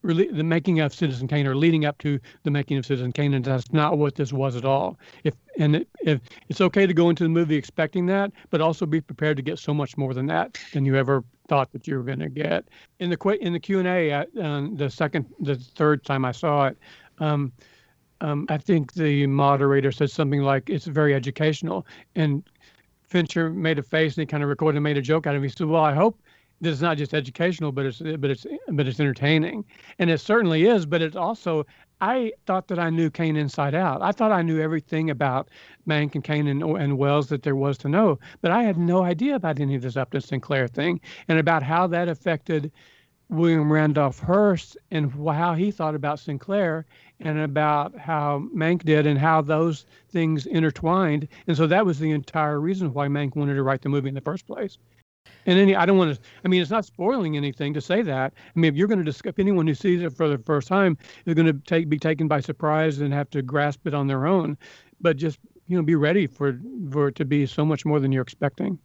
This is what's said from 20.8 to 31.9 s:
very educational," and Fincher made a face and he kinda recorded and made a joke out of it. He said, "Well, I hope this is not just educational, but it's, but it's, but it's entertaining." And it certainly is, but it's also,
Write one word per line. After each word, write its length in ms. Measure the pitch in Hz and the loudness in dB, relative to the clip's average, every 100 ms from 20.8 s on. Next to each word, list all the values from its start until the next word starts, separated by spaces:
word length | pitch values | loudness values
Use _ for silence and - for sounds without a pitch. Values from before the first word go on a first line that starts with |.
| 175 | -2
very 280 | 147 147 | 0 2
educational," 720 | 135 127 - 156 151 165 185 - - - - | 2 -2 -2 -2 -2 -4 -6 -8 -20 -10 -2
and 280 | 156 143 - _ _ _ _ _ _ | 0 0 -6 _ _ _ _ _ _
Fincher 420 | 180 165 175 160 | -2 0 -2 -2
made 280 | 175 160 147 | -2 -2 -2
a 40 | |
face 340 | 135 160 160 147 | -2 0 0 -2
and 60 | |
he 20 | 151 | -4
kinda 220 | 147 143 | -2 -2
recorded 280 | 143 156 147 | 0 0 2
and 80 | |
made 140 | 147 143 | 0 0
a 40 | |
joke 260 | 131 156 147 | 0 0 0
out 80 | 143 | -2
of 80 | |
it. 20 | 139 | -4
He 80 | |
said, 140 | - 156 | -4 0
"Well, 160 | 160 | 2
I 100 | 156 | 2
hope 260 | 143 220 - _ _ _ _ | 4 2 0 _ _ _ _
this 140 | 165 139 | -4 0
is 60 | |
not 160 | 170 151 | 0 -2
just 160 | 147 | -2
educational, 600 | 151 135 - 170 165 151 | -4 -4 -2 -2 -2 -4
but 120 | 135 135 | -4 -6
it's, 140 | 113 | -6
but 320 | 160 156 139 | -8 -4 -4
it's, 140 | 131 - 302 523 | -4 -8 -12 -4
but 180 | 147 135 | -2 -2
it's 120 | 120 | 0
entertaining." 680 | 147 123 143 160 160 220 - - - - | -2 2 2 2 0 -6 -12 -20 -20 -2
And 100 | 175 | 0
it 100 | 160 | 0
certainly 420 | - 226 190 156 196 | 2 2 4 4 4
is, 200 | 226 151 | 4 2
but 160 | 165 | -2
it's 160 | 160 175 | -2 -2
also, 480 | 175 226 180 160 143 _ _ | -4 -4 -4 -4 -4 _ _